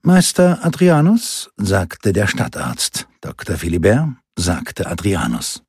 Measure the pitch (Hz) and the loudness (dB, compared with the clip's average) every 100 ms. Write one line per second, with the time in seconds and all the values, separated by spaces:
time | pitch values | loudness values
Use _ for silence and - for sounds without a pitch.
0 | 160 185 175 - 180 170 170 - 180 156 | 6 4 4 4 2 4 -2 2 4 6
1 | 156 226 - - - - 101 98 87 - | 4 2 0 -10 -12 -6 0 0 -2 -4
2 | 107 92 98 - - - - 60 - - | -2 0 0 -2 -4 -4 -8 -6 -6 -8
3 | - _ - - - 85 82 87 95 120 | -14 _ -16 -14 -8 -6 -2 0 2 2
4 | 156 127 _ - 87 87 - - 90 87 | 0 -6 _ -4 -2 -2 -6 -8 -8 -4
5 | 104 92 60 58 - - | -2 -2 -2 -4 -6 -12